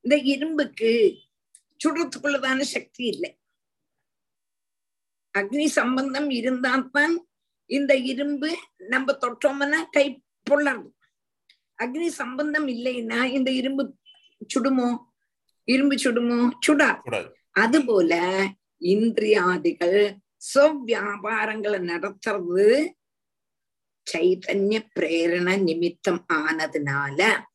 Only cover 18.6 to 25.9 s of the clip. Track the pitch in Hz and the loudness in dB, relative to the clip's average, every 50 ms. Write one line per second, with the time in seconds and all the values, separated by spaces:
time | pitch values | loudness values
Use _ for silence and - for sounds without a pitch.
18.6 | _ _ _ _ - 175 196 208 226 233 - 220 214 214 214 202 175 180 180 165 | _ _ _ _ 0 2 2 4 2 2 2 0 2 4 4 4 4 2 0 2
19.6 | 151 170 - - 175 175 190 208 208 202 196 - _ _ _ _ - - - 269 | 0 -2 0 0 0 2 4 4 2 2 0 -10 _ _ _ _ -14 0 4 6
20.6 | 285 311 311 277 254 220 233 185 196 208 202 208 190 208 226 214 214 220 214 220 | 6 6 4 0 -4 -4 -2 -2 -2 -6 -6 -6 -6 -4 -2 -2 -2 -2 -4 -4
21.6 | 202 208 208 190 180 175 175 175 190 202 196 _ - 226 202 202 180 175 175 185 | -2 -2 -2 -2 -2 -4 -4 -4 -6 -6 -8 _ -4 -4 -4 -4 -4 -2 2 4
22.6 | 202 208 247 285 320 - - _ _ _ _ _ _ _ _ _ _ _ _ _ | 6 6 6 4 2 -2 -6 _ _ _ _ _ _ _ _ _ _ _ _ _
23.6 | _ _ _ _ _ _ _ _ _ - - 165 165 180 185 185 - - 196 202 | _ _ _ _ _ _ _ _ _ -8 -4 0 2 2 2 0 -2 -4 -2 0
24.6 | 196 202 214 220 220 _ _ 185 - - 165 165 165 170 175 180 180 180 190 202 | 2 2 0 0 -4 _ _ -4 -2 0 0 0 0 0 0 0 0 0 2 2
25.6 | 190 165 160 170 170 175 | 0 0 0 0 -2 -2